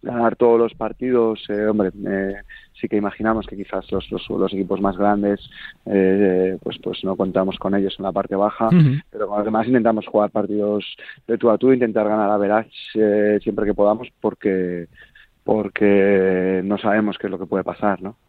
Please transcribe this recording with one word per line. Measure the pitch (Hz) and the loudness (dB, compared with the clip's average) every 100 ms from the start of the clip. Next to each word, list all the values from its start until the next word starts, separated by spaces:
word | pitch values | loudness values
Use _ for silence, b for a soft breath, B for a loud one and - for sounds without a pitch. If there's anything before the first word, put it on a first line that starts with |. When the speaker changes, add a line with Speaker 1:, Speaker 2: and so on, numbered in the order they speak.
Speaker 1:
ganar | - 120 117 - | -8 0 -2 4
todos | 120 117 | 4 4
los | 117 | 2
partidos. | - 110 - 123 123 113 107 - | -2 -8 -6 0 2 2 -2 -4
Eh, | 104 107 | -2 0
hombre, | 107 95 98 101 | 2 0 -2 -6
eh, | 98 95 101 - B B - | -2 -4 -6 -14 B B -10
sí | 110 | -4
que | 107 | -2
imaginamos | 101 - 110 113 101 | -2 -4 -2 -2 -4
que | |
quizás | 95 98 98 - | -12 -8 -8 -4
los, | 98 - | -6 -4
los, | 98 - | -10 -6
los | 101 95 | -2 -2
equipos | 98 92 95 | -2 -4 -2
más | 98 92 | -2 0
grandes, | 104 104 101 101 - B B B | 0 2 0 -2 -6 B B B
eh, | - 101 95 95 101 90 92 92 | -2 2 4 4 2 2 0 -2
pues, | - - | -10 -10
pues | 98 95 | -10 -8
no | 95 95 | -6 -2
contamos | 95 92 95 92 | -2 0 0 -2
con | 98 | -2
ellos | 98 98 - | 0 -2 -4
en | |
la | 95 | -4
parte | 95 95 | -4 -2
baja, | 95 104 - 113 | 0 0 0 2
Speaker 2:
Ujú. | 175 147 139 - | 4 4 2 -6
Speaker 1:
pero | 107 101 | -8 -4
con | 104 | -2
los | |
demás | 104 110 113 | 0 0 2
intentamos | 127 113 110 - | 2 2 0 0
jugar | 110 104 | 0 0
partidos | 113 101 104 104 104 - - B B - | 0 -2 -2 0 -2 -4 -16 B B -6
de | 117 | 0
tú | 120 | 2
a | 107 | 4
tú, | 127 | 4
intentar | 131 117 110 107 | 4 2 0 0
ganar | 107 101 | 0 2
a | 104 | 2
verás, | 101 107 113 - - | 2 0 -2 -14 -8
eh, | 110 107 104 104 104 | 0 2 4 2 2
siempre | - 104 104 | 0 -2 -2
que | |
podamos, | 101 104 107 - _ | 2 2 2 -4 _
porque, | 107 98 107 95 90 87 85 B B B B _ | -4 -2 -2 0 -2 -6 -10 B B B B _
porque | - 107 101 - 104 101 98 98 95 92 92 95 | -2 0 -2 0 4 4 4 4 2 2 0 0
no | 95 101 | -2 -2
sabemos | 110 104 107 98 | 0 0 0 -4
qué | 101 | -8
es | |
lo | 92 | -8
que | |
puede | 92 98 | -4 -4
pasar, | 90 87 104 95 | -4 -2 -2 -2
¿no? | 92 110 | -8 -14